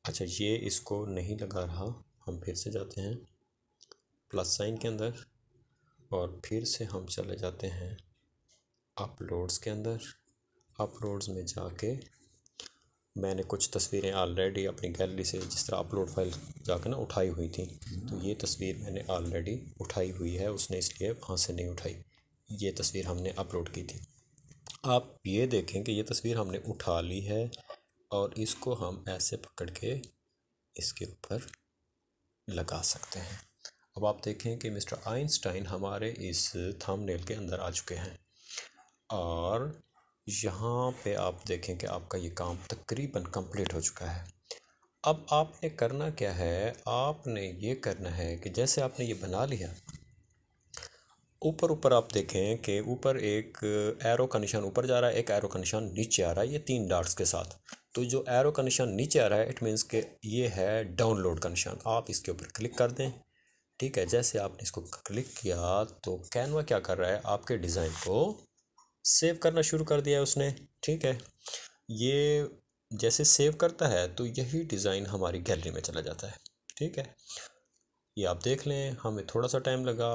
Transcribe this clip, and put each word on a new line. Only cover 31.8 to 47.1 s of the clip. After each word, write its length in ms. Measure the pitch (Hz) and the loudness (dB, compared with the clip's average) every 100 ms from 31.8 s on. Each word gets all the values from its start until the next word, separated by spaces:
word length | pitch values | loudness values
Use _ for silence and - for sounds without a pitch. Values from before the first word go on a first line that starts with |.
| _ _ _ _ _ _ - | _ _ _ _ _ _ -6
लगा 320 | 87 80 80 | -4 -2 -2
सकते 380 | - - - 90 | 0 -2 -6 -10
हैं। 200 | 87 95 - _ - _ _ - | -8 -12 -16 _ -20 _ _ -2
अब 80 | |
आप 160 | 104 104 | -2 0
देखें 340 | 104 107 117 117 | -4 -4 -4 -4
कि 120 | 113 | -4
मिस्टर 280 | 101 - - - | -4 -6 -6 -4
आइंस्टाइन 600 | 120 151 - 95 92 90 | -4 0 0 0 -4 -4
हमारे 440 | 92 98 101 110 - | -4 -4 -4 -6 -6
इस 280 | 92 85 - 98 90 98 | -4 -2 -2 -2 -6 -6
थंबनेल 440 | - 98 101 85 | -4 -4 -2 -4
के 100 | 87 | -4
अंदर 260 | 110 90 90 | -6 -4 -4
आ 100 | 90 | -2
चुके 240 | 85 - | -4 -6
हैं 240 | 87 90 82 _ _ - - - _ - _ _ | -6 -8 -10 _ _ -12 -12 -12 _ -20 _ _
और 720 | 107 85 85 87 113 143 - _ _ _ _ - | -2 0 0 0 0 -2 -8 _ _ _ _ -8
यहाँ 640 | 101 104 92 113 120 127 123 | -2 -2 -2 -2 0 0 -2
पे 80 | 104 | -2
आप 280 | 101 92 90 - | 0 -2 -2 -4
देखें 280 | 90 90 90 | -4 -4 -6
कि 80 | 92 | -4
आपका 320 | 90 87 95 | -6 -6 -6
ये 120 | 85 | -4
काम 260 | 87 87 90 - | -4 -4 -4 -8
तकरीबन 540 | - - 117 139 104 | -10 -4 -4 -2 -4
कंप्लीट 500 | 90 98 92 101 90 | -4 -4 -4 -2 -2
हो 60 | 85 | 0
चुका 260 | - - 85 | -2 -2 -6
है। 180 | 87 85 _ _ - _ _ _ _ | -6 -8 _ _ -16 _ _ _ _
अब 220 | 156 156 - | 2 2 4
आपने 380 | 151 160 - 160 | 4 4 -2 -6
करना 380 | 156 117 139 156 | 0 0 0 -4
क्या 220 | 151 101 | 0 -2
है, 420 | 90 87 87 110 120 - | 2 0 2 0 -4 -2
आपने 580 | 120 139 | 0 0